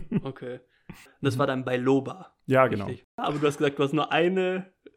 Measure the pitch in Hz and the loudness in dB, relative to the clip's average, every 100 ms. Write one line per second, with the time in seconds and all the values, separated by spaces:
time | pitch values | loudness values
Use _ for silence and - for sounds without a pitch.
0 | - 208 135 127 127 127 _ _ - - | 0 -4 -4 -10 -12 -12 _ _ -20 -20
1 | - - 139 123 139 131 127 127 127 135 | -20 -4 -2 0 0 0 -2 0 4 2
2 | 131 - - _ - 131 127 107 98 95 | 2 -10 -18 _ 0 4 4 2 -6 -10
3 | _ - 233 147 147 143 147 143 139 151 | _ -8 -4 0 0 2 0 0 0 0
4 | 143 147 175 185 185 185 185 _ - | 0 2 2 2 0 -2 -8 _ -18